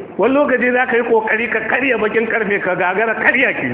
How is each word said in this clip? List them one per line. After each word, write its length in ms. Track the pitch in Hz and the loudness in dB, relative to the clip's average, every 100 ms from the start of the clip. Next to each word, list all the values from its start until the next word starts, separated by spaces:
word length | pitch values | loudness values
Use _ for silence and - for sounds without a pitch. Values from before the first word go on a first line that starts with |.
| - - | -8 0
wani 160 | 214 269 | 2 4
lokaci 320 | 277 247 247 | 2 2 2
za 120 | 247 247 | 2 2
ka 120 | 226 | 0
yi 60 | |
ƙoƙari 440 | 240 226 220 220 233 | 2 0 2 -2 -2
ka 120 | 220 214 | -2 -2
karya 260 | - 262 226 | -2 0 0
bakin 300 | 214 220 220 | 0 0 -2
karfe, 320 | 226 202 202 | -2 -2 -2
ka 160 | 180 180 | -2 0
gagara 400 | 180 190 226 220 | 0 0 -2 0
karya 380 | - 247 233 170 | 2 2 0 -2
ki. 140 | 127 | -4